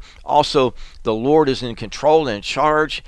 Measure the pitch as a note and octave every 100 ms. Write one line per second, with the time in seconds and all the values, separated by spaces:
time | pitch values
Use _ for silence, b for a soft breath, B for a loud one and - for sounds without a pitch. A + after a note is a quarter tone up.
0 | b b - C#3+ C#3+ D3 B2+ - b b
1 | A#2 A2 C3 D#3 C#3 B2+ B2 A2+ G#2+ -
2 | D3 D#3+ C#3 G2+ - C3+ D3+ D3+ D#3 -